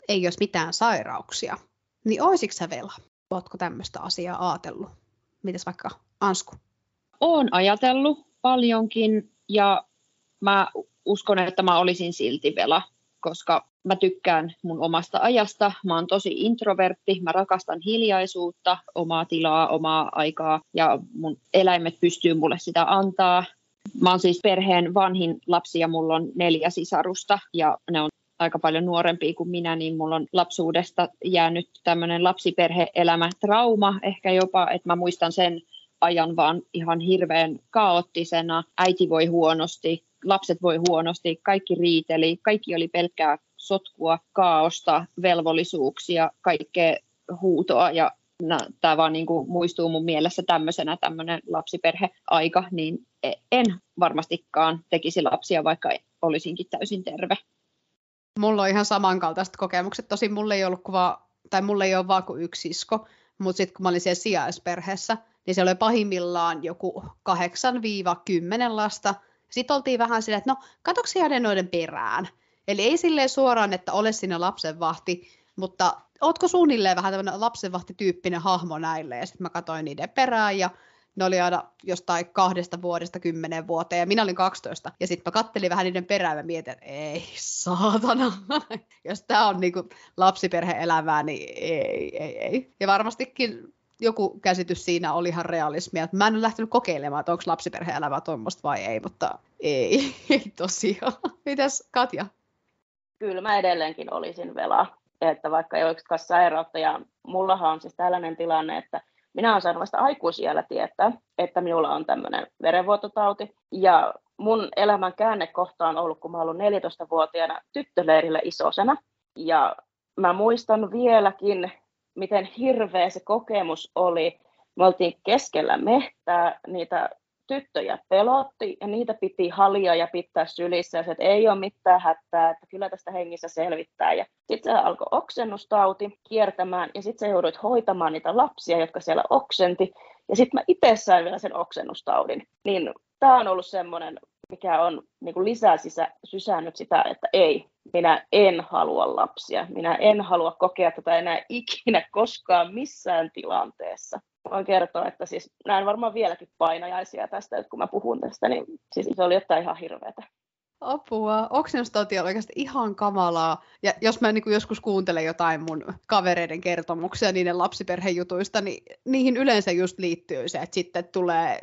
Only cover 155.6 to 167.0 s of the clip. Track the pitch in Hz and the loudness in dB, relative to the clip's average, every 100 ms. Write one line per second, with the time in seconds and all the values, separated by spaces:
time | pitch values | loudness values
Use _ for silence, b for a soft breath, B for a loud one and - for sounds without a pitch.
155.6 | - 196 196 214 233 214 196 175 175 _ | -2 0 0 -2 -4 -2 -2 -4 -12 _
156.6 | 165 165 175 180 190 208 208 196 - - | 0 0 -6 -8 -8 -10 -8 -8 -8 -8
157.6 | - - 185 202 214 - - - - 113 | -8 -6 -6 -4 -4 -4 -6 -2 0 0
158.6 | - - _ - - - 180 185 - 165 | -4 -16 _ -6 -4 0 2 2 2 0
159.6 | 175 165 165 - - - 214 _ _ _ | 0 -8 -10 -14 -16 -18 -20 _ _ _
160.6 | _ _ 240 294 - 220 214 214 226 269 | _ _ -6 -6 -6 -4 -2 0 0 -2
161.6 | 311 285 220 208 208 190 170 208 214 - | -2 -4 -2 -2 0 -2 -2 -4 -6 -8
162.6 | 269 262 220 196 208 196 175 170 160 156 | -6 -4 -4 -2 -2 2 2 2 0 -2
163.6 | b b 196 - 220 220 233 220 214 214 | b b -2 0 0 2 2 2 2 0
164.6 | - 220 226 196 185 170 160 165 170 156 | 0 -6 -2 -2 0 -2 -2 -2 0 0
165.6 | 165 156 - - - 214 180 170 165 165 | -4 -8 -10 -14 0 2 4 0 0 -4
166.6 | 180 170 165 165 | -4 -4 -4 -6